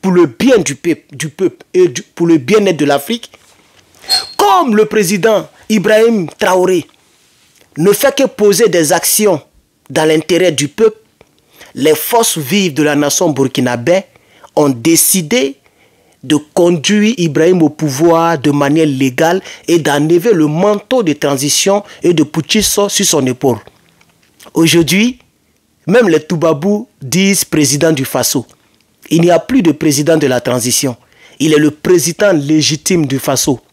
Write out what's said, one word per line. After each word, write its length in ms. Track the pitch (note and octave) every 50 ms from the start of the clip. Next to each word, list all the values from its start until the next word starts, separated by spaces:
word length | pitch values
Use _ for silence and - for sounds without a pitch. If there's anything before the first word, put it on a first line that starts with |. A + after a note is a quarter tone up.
pour 120 | - F#3+ F3+
le 140 | F3+ F3 D3
bien 300 | A#2 _ - B3+ C4 A3
du 180 | D#3+ - C#3+
peuple, 380 | B2 _ E3+ D#3 - _ _ -
du 140 | B2+ C3 D#3+
peuple 380 | - - F#3+ F3 - _ - _ _
et 160 | F3+ F#3 E3+
du, 120 | B2+ - -
pour 220 | _ _ - E3+
le 120 | E3+ E3 D#3
bien-être 400 | B2+ B2 G#3 G#3+ G#3 F#3+ F3+ C#3+
de 80 | D3+
l'Afrique, 480 | C#3+ C#3+ C#3 C#3 - A3+ A#3+ - - _ _ _ _ _ _ _ _ _ _ _ _ _ _ - - - - - - - -
comme 400 | G4 G#4 G4 F#4 E4+ C4 G#3+ G#3
le 80 | G#3+
président 640 | G#3+ A3 A3 G#3 E3 G#3 G3 E3 F#3+ G#3+ - - - _ _ - _
Ibrahim 640 | A3 A3 E3+ G#3 G#3+ G#3+ A3+ A#3 A#3 G#3+ F3 C#3+ - _
Traoré 480 | G#3+ F#3+ F#3 F#3 F3+ F3+ F#3+ F3 - _ _ _ _ _ _ _ _ _ _ _ _ _ _ _ _ _ _
ne 160 | - D#3 F#3+
fait 240 | G3+ G3+ - C4+ C4+
que 120 | - C4+ B3+
poser 420 | - - G#3+ G#3 G3+ E3 A#3+ G3+
des 240 | E3 F3 E3 C#3+ F3+
actions 480 | E3+ - - - - G#3+ G#3 F3+ C#3+ - _ _ _ _ _ _ _ _ _
dans 160 | C3 E3 D#3
l'intérêt 480 | D#3 D#3 D#3 D#3 - F#3 E3 F3+ F3+ D#3+
du 160 | B2 C#3+ C#3+
peuple, 300 | _ - A3 A3 G#3+ _ _ _ _ _ _ _ _ _ _ _ _ _ - - _
les 220 | - C3 D3+ D#3
forces 420 | D3+ - - - A#3 A3+ - - E3
vives 360 | D3 B2 E3 G#3 G3 F3+ C#3
de 100 | C3+ D3+
la 120 | D3 D3
nation 340 | C#3+ D3 C#3+ C#3 - F#3+ E3+
burkinabé 760 | D3 C3 C3+ C3 - - C3 B2 B2 A#2+ A#2 C3+ E3+ F#3+ G3 _ _ _ _ _ _ _ - - _ -
ont 100 | D3+ C#3+
décidé 880 | C3+ A#2 A2+ D#3+ E3+ D#3+ - - - F#3+ E3 D3 D#3 B3 C3 - - _ _ _ _ _ _ _ _ _ _ _ _ _
de 140 | - C3 D3+
conduire 800 | D3 D3+ _ _ - F3 F3 F3+ E3 C3+ - G3+ G#3 G#3 G#3+ A#3 -
Ibrahim 440 | F3 E3 C#3 F3 D#3+ E3+ F#3 F3+
au 80 | D#3+ D3
pouvoir 680 | D3 _ D#3+ D3+ C3+ C3 D#3+ E3+ E3+ E3 E3 E3 E3 D3+
de 140 | A#2 D3+
manière 340 | C#3+ C#3+ C#3+ C#3 D3 D#3+ D#3+ D3+
légale 540 | C#3 C3 C3+ C3 B2 C3+ E3 D#3 F3 F#3+ - - - - _ -
et 100 | E3 F3
d'enlever 540 | C#3+ D3 C#3+ D3 D3 D#3 E3+ F3 E3+ A#3+ A#3
le 140 | D#3+ D#3 D3+
manteau 540 | D3+ D#3+ F#3+ G#3 G#3+ G3+ - _ B3+ C4
de 120 | A3+ D#3+ C#3+
transition 680 | C#3+ - C#3+ C#3+ C3+ C3+ D3 - - - G3 G3 G#3 G3+ - - - -
et 100 | E3+ F3+
de 100 | D#3 -
putschisme 680 | - - E3+ D#3 - - A3 G#3 - - - G3+ -
sur 160 | - - G3+
son 200 | - F#3+ D#3 C3
épaule. 340 | B2+ B2 - - C#3 A#2+ G#2 - - _ _ _ _ _ _ _ _ _ _ _ _ _ _ - - _
Aujourd'hui, 680 | - E3 E3 E3 E3+ E3 C3+ D#3 G3 A3 B3 B3+ - _ _ _ _ _ _ _ _ _ _ _ _ _ -
même 220 | F#3 A#3+ A#3+ G3
les 100 | D#3+ D3+
Toubabous 680 | - - F#3 D#3+ D3+ E3 D#3+ C#3+ D3+ G3 G#3 G#3 A#3 _ _ _
disent 440 | - C3 A2+ F3+ G3 G3 G3 F#3+ -
président 480 | _ - D#3 D3+ C#3+ C#3+ D3 D#3+ D#3+ D#3+
du 100 | C3 C3+
Faso. 420 | - - C#3 A#2+ - - C#3 A#2 _ - _ _ _ _ _ _ _ _ _ _ -
Il 120 | - E3+
n'y 100 | E3+ F3
a 80 | F3 E3
plus 220 | - - B3+ C4+
de 100 | G3+ E3+
président 460 | C#3+ D3 - D#3 C#3+ C3 D3 D3 E3 D#3
de 100 | D3 C#3
la 140 | B2+ B2
transition. 560 | - - A#2+ B2+ A2 B2+ A#2+ - - C3+ A#2+ - _ _ _ _ - - - _
Il 140 | C#3+ D#3+ D#3
est 40 | D3
le 140 | D3+ D3+
président 640 | D3 - _ F3 F3+ F3 C#3+ E3 E3 - G#3 G3+ F#3+
légitime 720 | D#3 C#3+ C#3 D#3 D#3 D3 - D#3+ D3+ _ - F#3+ E3+ D#3
du 120 | C3+ C3 C3+
Faso. 440 | - - C#3 B2 - - C#3 A#2 _ _